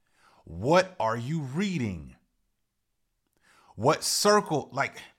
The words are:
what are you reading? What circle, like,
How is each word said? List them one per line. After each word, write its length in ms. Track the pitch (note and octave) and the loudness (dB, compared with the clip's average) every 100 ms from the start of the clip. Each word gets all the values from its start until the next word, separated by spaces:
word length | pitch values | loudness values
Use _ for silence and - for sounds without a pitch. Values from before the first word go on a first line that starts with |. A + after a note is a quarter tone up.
| _ _ _ _ | _ _ _ _
what 520 | - E2 A#2+ F3 F3+ - | -16 -6 2 4 2 0
are 180 | A2 A#2+ | -2 -2
you 220 | B2 D#3+ | -4 -6
reading? 760 | C3+ D3 G3+ E3+ A2 E2 C#2+ - _ _ _ _ _ _ _ _ _ _ _ _ _ _ - - | -4 -4 -2 -2 -4 -6 -12 -20 _ _ _ _ _ _ _ _ _ _ _ _ _ _ -18 0
What 280 | A2 - | 2 2
circle, 680 | - - G3+ G#3 G3+ D3 - | 0 2 4 4 4 -2 -4
like, 240 | B2+ B2 - - | -4 -4 -6 -20